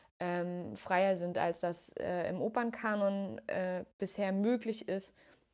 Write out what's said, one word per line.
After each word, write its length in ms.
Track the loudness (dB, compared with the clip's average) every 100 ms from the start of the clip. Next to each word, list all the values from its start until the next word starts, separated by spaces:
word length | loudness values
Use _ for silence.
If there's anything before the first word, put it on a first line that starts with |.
| -20 _
ähm, 540 | -2 0 -2 -4 -6
freier 420 | -8 2 4 6 4
sind, 200 | 0 2
als 240 | 2 2
das, 320 | -2 -2 -8 -6
äh, 320 | -2 0 0
im 100 | 0
Opernkanon, 1000 | 0 0 -2 -2 -2 2 2 0 -2 -6 -4
äh, 380 | -2 -2 -2 -6 _
bisher 340 | -6 -2 0
möglich 560 | 2 4 2 0 -4 -4
ist, 260 | -4 -4 _ -20 -20 _